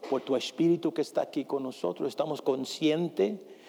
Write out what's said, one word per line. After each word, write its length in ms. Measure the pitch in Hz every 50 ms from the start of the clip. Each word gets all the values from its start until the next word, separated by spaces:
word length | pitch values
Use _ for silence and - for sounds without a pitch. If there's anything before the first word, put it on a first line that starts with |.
| - -
por 120 | 135 127
tu 140 | - - 139
espíritu 560 | 127 - - - - 160 170 170 165 165 160
que 100 | 147 -
está 200 | 143 - - 147
aquí 220 | 139 - - 147 135
con 180 | - - 139
nosotros. 460 | 135 127 127 - - 175 180 - 156 139
Estamos 340 | - - - 156 151 131
conscientes 960 | - - 131 135 135 - - - 160 151 151 160 175 160 - - 190 208 214 190 - - - - -